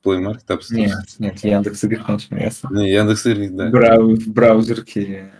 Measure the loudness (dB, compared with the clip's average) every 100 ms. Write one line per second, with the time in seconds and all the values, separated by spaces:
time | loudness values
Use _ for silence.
0 | 0 -2 -2 -8 _ -8 -4 -2 0 -2
1 | -10 -8 -8 -4 0 0 0 -4 -4 -4
2 | -4 -6 -4 -6 -6 -6 -6 -2 0 2
3 | 2 0 0 -2 -4 -6 0 4 6 6
4 | 4 2 0 2 4 4 2 -4 -6 -8
5 | -6 -10 -14